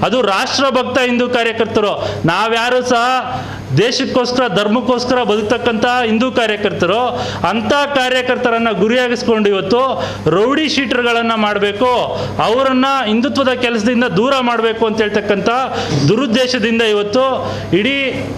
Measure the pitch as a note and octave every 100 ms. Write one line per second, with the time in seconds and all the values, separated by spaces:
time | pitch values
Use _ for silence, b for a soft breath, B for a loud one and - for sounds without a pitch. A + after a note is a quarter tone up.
0 | D#3+ A#3+ G#3 F#3+ B3+ - C4+ B3+ B3 B3+
1 | B3 B3 B3 B3 A3+ A3+ A3 A3+ G#3 D#3
2 | B B D#3+ F3 A3 A3+ A#3+ B3+ B3 B3
3 | A#3+ C4 - B B B - C3 A#3+ C4
4 | B3+ B3+ B3 B3 B3 F3+ G#3 A3 B3 A#3+
5 | B3 B3+ G3+ G#3 G#3 A#3+ - A#3 B3 B3
6 | A#3+ A3 B3+ A#3+ A3+ G#3 G#3 E3 E3+ G#3
7 | B3 B3 B B E3 G#3 A3 C#4+ C#4+ C#4
8 | B3+ B3+ B3 B3 B3 A3+ A#3 G3+ G#3 B3
9 | B3 A#3+ A#3 A3 G#3 G3 F#3 A#3+ C4+ A3+
10 | B B - E3 A3+ C#4+ D#4 - C4 A#3+
11 | A#3+ A#3 A#3 A3+ G#3 G#3 G3+ G3+ B3 B3
12 | D#3 B B - D#3+ A#3 C4+ B3+ C4+ C4+
13 | A3+ G#3+ B3+ C#4 C4 B3+ B3 A#3 G3+ A#3+
14 | B3 E3+ A#3 C#4 B3 A#3 A3+ A3 A3+ G#3+
15 | G#3+ G#3 G#3 G3+ F3+ A#3+ B3+ B B D3
16 | C#3 G#3+ C4+ G#3+ B3+ B3+ A3+ A3+ A3+ G#3
17 | G#3 A#3+ C4 B3 B B B F3 G#3+ C#4
18 | C4+ C#4 -